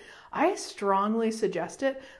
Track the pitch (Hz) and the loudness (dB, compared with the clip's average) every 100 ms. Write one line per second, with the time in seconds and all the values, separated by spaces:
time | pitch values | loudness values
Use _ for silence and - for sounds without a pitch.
0 | - - - - 320 415 - - 196 196 | -18 -20 -8 0 2 2 -6 -4 2 4
1 | 208 226 226 220 196 180 175 - 269 269 | 4 2 0 0 0 0 -4 -2 -2 -2
2 | - - | -10 -14